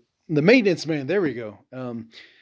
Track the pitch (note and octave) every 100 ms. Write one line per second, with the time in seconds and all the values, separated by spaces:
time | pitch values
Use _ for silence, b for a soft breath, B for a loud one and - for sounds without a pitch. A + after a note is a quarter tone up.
0 | _ _ - D3+ D#3+ C4 G3+ E3 D3 D#3
1 | C3 G3 D#3+ A#2+ A2 G#2 _ B2+ B2+ A#2
2 | A2+ b b b